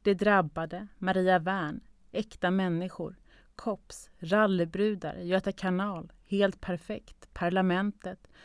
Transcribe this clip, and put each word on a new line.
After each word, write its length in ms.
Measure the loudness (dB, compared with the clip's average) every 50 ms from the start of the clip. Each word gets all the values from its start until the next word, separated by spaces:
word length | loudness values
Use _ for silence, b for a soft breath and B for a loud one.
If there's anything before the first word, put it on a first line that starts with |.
De 120 | B 0 2
drabbade, 760 | 4 4 4 6 4 4 2 -2 -8 -8 -8 -8 -10 -12 -14 -12
Maria 420 | -4 0 0 2 4 6 6 6 4
Wern, 400 | 4 2 -2 -2 -2 -4 -6 -8 -12 -16 -20 _ _ -8
Äkta 400 | -6 -6 -6 -6 -6 -2 0 2
människor, 640 | 2 2 2 2 0 -2 -2 -4 -8 -8 -10 -10 -12 -16 -20 b b b b b b
Kops, 540 | -8 -6 -6 -6 -6 _ -16 -18 -18 -18 -20 -18 -12
Rallybrudar, 960 | -4 0 2 4 4 4 4 2 0 0 0 0 0 0 0 -2 -6 -8 -8
Göta 360 | -8 -2 0 0 0 0 -2
kanal, 600 | -4 -4 -2 -2 0 0 -2 -4 -6 -8 -10 -14 -18 _ _
Helt 360 | -4 0 2 2 2 0 -2
perfekt, 720 | -6 -6 -6 -6 -6 -8 -10 -10 -12 -16 -20 _ -20 -14 -6
Parlamentet 920 | -4 -2 0 2 2 2 2 2 2 0 -2 -4 -8 -10 -12 -12 -14 -18 -20 -20 -20